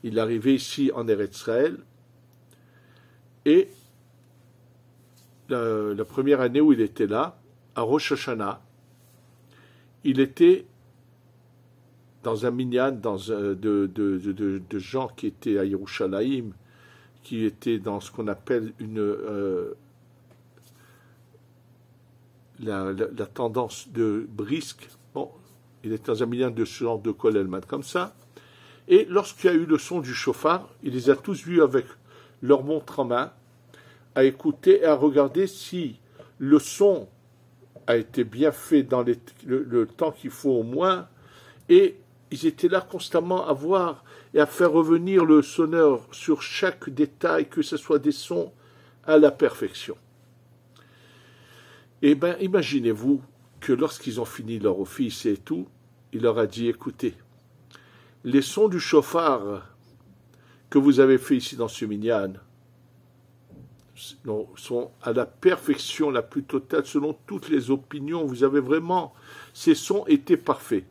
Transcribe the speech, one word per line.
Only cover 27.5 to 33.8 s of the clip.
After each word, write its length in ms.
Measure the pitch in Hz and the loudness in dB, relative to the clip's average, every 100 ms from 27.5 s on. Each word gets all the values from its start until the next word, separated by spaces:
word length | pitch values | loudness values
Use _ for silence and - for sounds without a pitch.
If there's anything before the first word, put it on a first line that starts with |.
| 92 - | -6 -8
comme 160 | 139 | -10
ça. 320 | 139 180 185 _ _ - _ _ - - - | -6 -6 -6 _ _ -20 _ _ -20 -20 4
Et 180 | 190 208 | 4 6
lorsqu'il 440 | 185 196 - 185 | -2 -2 -2 2
y 20 | |
a 40 | 165 | 2
eu 100 | 165 | 2
le 120 | 156 | 0
son 220 | - 175 | 0 -8
du 140 | 127 | -6
chauffard, 560 | 120 - 117 151 180 208 - | -6 -4 -2 0 -2 -4 -12
il 120 | - | -8
les 160 | 123 123 | -2 2
a 60 | 139 | 2
tous 280 | - 190 | 0 -10
vus 160 | 160 175 | 0 4
avec 240 | 143 127 - - _ - - _ | 4 2 -2 -20 _ -20 -20 _
leur 220 | 123 139 | 2 2
montre 360 | 139 156 - - | 2 -6 -6 -6
en 40 | |
main, 280 | 123 120 143 _ _ _ _ - | -2 -2 -4 _ _ _ _ -20